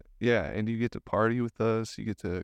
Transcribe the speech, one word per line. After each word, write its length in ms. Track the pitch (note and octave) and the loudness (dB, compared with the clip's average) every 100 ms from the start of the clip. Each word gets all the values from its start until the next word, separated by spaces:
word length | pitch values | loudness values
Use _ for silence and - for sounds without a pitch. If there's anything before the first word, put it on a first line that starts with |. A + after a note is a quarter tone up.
| - - | -20 -2
Yeah, 240 | A#2 A#2 D#2+ | 2 2 2
and 220 | E2 A2 | -2 -2
you 80 | A2+ | 0
get 140 | A#2 | -2
to 80 | - | -4
party 380 | - G2+ A2 A#2+ | -4 2 2 2
with 180 | A#2 - | -2 0
us. 360 | A2+ A2 A2 - | 0 2 -2 -6
You 60 | A2 | -6
get 140 | G2+ | -6
to 240 | - F#2 | -4 -4